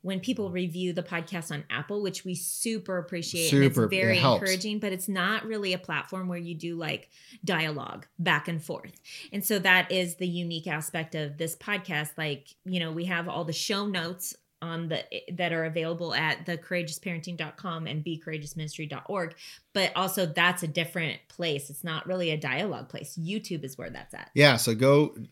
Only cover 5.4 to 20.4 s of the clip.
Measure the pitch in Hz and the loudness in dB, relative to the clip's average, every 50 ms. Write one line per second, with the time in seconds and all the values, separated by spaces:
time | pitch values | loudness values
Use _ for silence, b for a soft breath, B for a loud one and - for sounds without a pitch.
5.4 | - 220 220 214 202 190 180 180 180 - 160 147 - - - 190 185 185 180 175 | -2 -4 -4 -2 0 0 0 -2 -2 -4 -4 -4 -4 -4 -6 -4 -4 -4 -4 -4
6.4 | 170 170 175 156 165 170 170 165 165 156 - - - _ b b b b 262 233 | -4 -6 -6 -6 -6 -6 -4 -4 -4 -4 -4 -6 -8 _ b b b b -20 -8
7.4 | - 170 190 160 160 156 151 143 - - - - - _ _ - 170 180 160 147 | -2 0 2 2 2 0 0 -4 -6 -6 -10 -12 -14 _ _ -2 2 4 4 4
8.4 | 147 - 170 160 151 - 165 - - - - - B B B B B B - 202 | 2 0 -4 -4 -4 -6 -8 -8 -8 -14 -20 -20 B B B B B B -6 -4
9.4 | 202 - 220 202 180 196 185 185 180 180 196 185 180 175 160 - 185 180 170 175 | 0 2 2 4 6 8 8 8 8 4 2 2 2 0 -2 -2 -2 -2 -2 -2
10.4 | 175 170 170 160 156 190 151 156 156 - - 170 156 160 - 160 151 147 143 147 | -2 -4 -4 -4 -4 -2 -2 -2 -4 -2 -4 -4 -4 -2 -4 -4 -4 -4 -4 -4
11.4 | 165 165 165 - - - 208 202 196 - 170 151 151 151 - - 156 151 143 139 | -4 -4 -4 -6 -4 -2 -2 -2 -2 -2 -2 -2 -2 -2 -4 -4 -4 -4 -4 -6
12.4 | - - - _ _ 185 185 180 170 165 160 165 170 185 180 170 170 175 - 160 | -8 -20 -20 _ _ -2 -2 -2 0 -2 -2 -4 -2 -2 -2 -2 -2 -2 -2 -4
13.4 | 170 156 156 - - - 214 196 202 208 196 180 165 170 185 180 - - - - | -2 -2 -2 -2 0 0 0 0 0 0 0 0 -2 -2 -4 -6 -8 -8 -10 -10
14.4 | _ _ _ _ - 170 165 165 170 160 160 - - - - - - - 175 175 | _ _ _ _ -8 -6 -4 -4 -2 -2 -2 -2 -4 -6 -8 -10 -8 -8 -4 -2
15.4 | 180 170 165 165 160 160 156 170 160 160 170 165 175 165 - 131 160 156 143 - | 0 0 2 0 0 0 0 0 0 0 -2 -2 -4 -2 0 0 2 2 0 -2
16.4 | 165 - 175 160 - - 185 175 170 160 156 - - 190 175 165 156 - 175 160 | -2 -4 -4 -6 -4 -2 -2 -2 -2 -2 -6 -6 -6 -4 -4 -4 -6 -8 -6 -6
17.4 | 160 151 - - - 190 165 165 160 104 131 156 151 170 165 156 - - 156 156 | -6 -6 -8 -8 -8 -6 -6 -4 -4 -4 -4 -4 -2 -4 -6 -6 -6 -8 -8 -8
18.4 | 147 147 - 160 156 151 - - 160 147 151 - - - 202 196 170 165 160 B | -8 -8 -8 -8 -8 -8 -6 -8 -8 -8 -8 -10 -8 -4 -4 -4 -4 -4 -6 B
19.4 | B B B B B _ _ 208 190 - - - 190 185 185 208 185 165 151 180 | B B B B B _ _ 0 0 2 2 0 0 0 2 0 0 0 4 6